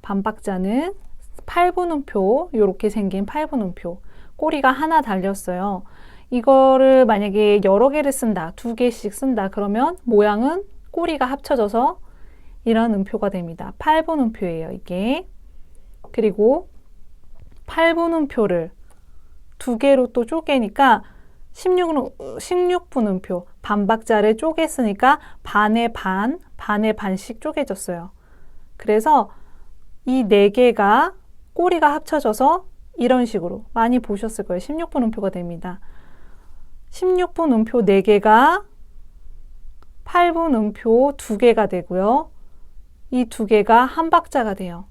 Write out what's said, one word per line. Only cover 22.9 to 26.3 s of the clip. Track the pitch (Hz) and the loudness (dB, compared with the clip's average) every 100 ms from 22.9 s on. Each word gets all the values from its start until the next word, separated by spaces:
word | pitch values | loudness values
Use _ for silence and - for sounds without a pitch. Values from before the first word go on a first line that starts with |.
| 269 214 185 - 180 - - | -2 -2 -2 -4 -8 -8 -18
반박자를 | - 208 202 220 - 214 208 220 | -4 -2 0 -2 2 2 2 2
쪼개 | 320 320 320 | -2 -2 -4
쓰니까 | - 226 202 254 294 - - | -2 -2 2 2 2 -2 -18
반의 | - 208 214 220 233 | -4 0 2 2 0
반, | 226 190 190 220 | -4 -4 -2 -2